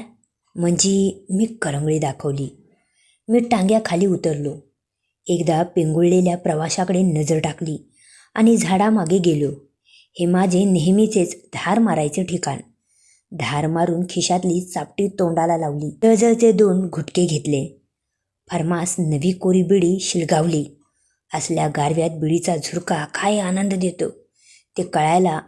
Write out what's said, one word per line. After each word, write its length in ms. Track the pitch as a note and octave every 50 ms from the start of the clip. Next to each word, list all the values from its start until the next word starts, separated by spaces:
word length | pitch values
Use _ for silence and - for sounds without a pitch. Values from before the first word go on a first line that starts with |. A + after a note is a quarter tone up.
| - - _ _ _ _ _ _ _ _ -
म्हणजे? 680 | E3+ E3+ F3 F3 E3+ - F#3+ G3 G3 G3 G3 - - - -
मी 140 | F#3 F#3+ A3
करंगळी 540 | A3+ A3+ - - E3 C#3 C#3+ D3+ D#3 D#3 D#3
दाखवली. 720 | D3 C#3 C3+ - - D3 C#3 C#3 C#3 B2 - - _ _ _ _ _ _ _ _ _ _ _ _ _ -
मी 100 | A3+ B3
टांग्याखाली 680 | A#3+ A#3 A#3+ G3+ F#3 F#3+ A3 A3 A3 - F3+ E3+ F#3+
उतरलो. 480 | G3+ F3+ - - E3+ D#3 D3 D3 C#3+ C3+ D3 - _ _ _ _ _ _ _ _ _ _ _ _
एकदा 360 | - F3+ E3+ E3+ D#3+ E3 D#3+ F3
पेंगुळलेल्या 760 | F3 - F3+ D#3+ D#3 D#3 E3 F3 F3 F3 F#3 F3+ F3+ F3
प्रवाशाकडे 680 | F3+ - F#3 D#3+ D3+ D#3+ E3 - - F#3 F#3 F#3+ F3+ F#3+
नजर 360 | F#3 D#3 D3+ D#3 D3 E3 D#3
टाकली 540 | D3+ D#3+ D3 - F3 D#3 D3+ - - _ _ _ _ _ _ _ _ _ -
आणि 220 | A3 A3 A3+ A#3
झाडामागे 640 | A3 - E3 F#3 F#3+ G3+ A3 A3 A3 F3 D#3 F3 G3
गेलो. 320 | E3+ F3 D#3+ D3 D3 C#3 C#3+ C#3 - _ _ _ _ _ _ _ _ _ _ -
हे 80 | F3
माझे 380 | F3 F3+ F3+ F#3+ G3 F3+ F3+ G3+
नेहमीचेच 720 | G3+ F#3 E3+ D3 F3 F#3+ G#3 A3 G#3+ A3 G3+ F3 E3 - - - _ -
धार 240 | - - F3 G3 A3+
मारायचे 460 | A3+ G#3+ E3+ D#3 D3+ D3 D3 - F#3
ठिकाण. 340 | F3+ E3+ E3+ - D3 C#3 - - _ _ _ _ _ _ _ _ _ _ _ _ _ -
धार 340 | - A#2+ A2+ C#3+ D3 D3+
मारून 360 | D#3 D#3+ E3+ E3+ F3 F3 E3+ F3+ F3+
खिशातली 500 | - F3+ E3+ - F3+ F3+ F3+ F#3 E3+ F3+
चापटी 480 | F3+ F3+ - F3 D3 - _ - G3+ G3+
तोंडाला 480 | G3 - F#3 E3+ E3 E3 E3 E3 E3+
लावली. 420 | E3 E3 D3+ C#3+ D3 D3+ D3 - - -
जळजळचे 500 | A3 A3+ G3 A3+ A#3 A#3 A3+ A#3 A3+ G#3+
दोन 360 | F3 G#3+ G3 F3+ F#3 F#3+ F3
घुटके 380 | D#3 D#3 D3+ - - - F3
घेतले. 560 | E3+ D#3 D3 C#3 D#3+ D3 C3+ C#3 - - _ _ _ _ _ _ _ _ _ _ _ _ _ _ -
"फर्मास 460 | - E3+ D#3 E3 F3 E3+ E3 F3 - -
नवी 340 | F3+ D#3 D3+ C#3+ C#3+ F3+ F#3
कोरी 300 | F3+ - F#3 F#3 F#3 F3+
बिडी 380 | E3+ G3 G3+ F3 E3+ F#3 F#3+
शिलगावली. 800 | - - - F3+ E3 D3+ F3+ D#3 D#3 F3 D#3+ D3+ C#3+ - - _ _ _ _ _ _ _ _ _ _ _ -
असल्या 340 | D#3+ - - E3+ D#3+ D#3 D#3
गारव्यात 420 | D3 D#3 C#3+ D3 D#3 E3 D#3+ E3
बिडीचा 460 | D#3+ D#3 D#3 D3+ D#3+ E3+ E3+ - F3
झुरका 480 | D#3 C#3+ - - E3+ F3 - F#3 D#3 D3
काय 340 | - - - G#3 G3+ G#3+ G#3
आनंद 360 | G3 F3+ F#3 F#3+ G3 G3+ G3
देतो, 360 | F#3 F3+ F#3 E3+ - E3 - - - - _ _ _ _ _ _ _ _ _ _ -
ते 40 | F#3
कळायला 580 | F3+ - D#3+ D3+ D#3 E3 F3+ F#3 F3+ D#3 D#3 -